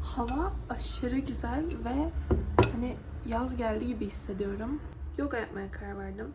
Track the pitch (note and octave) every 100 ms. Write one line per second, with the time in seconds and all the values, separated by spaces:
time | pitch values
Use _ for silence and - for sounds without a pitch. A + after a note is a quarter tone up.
0 | - - A#3 C4+ F#4 - - B3 - -
1 | B3 C4 C#4 A#3 A#3 B3+ E4 D#4+ A3+ C4
2 | D#4+ - - - - - - A#3 B3 -
3 | - - A3+ A3+ B3+ B3 A3+ G#3+ A#3+ A3
4 | G#3 - - F#3+ G3+ G3+ A3+ D4 - -
5 | - - C#4+ - - - G3 - G#3 G3
6 | G3 F#3+ A#3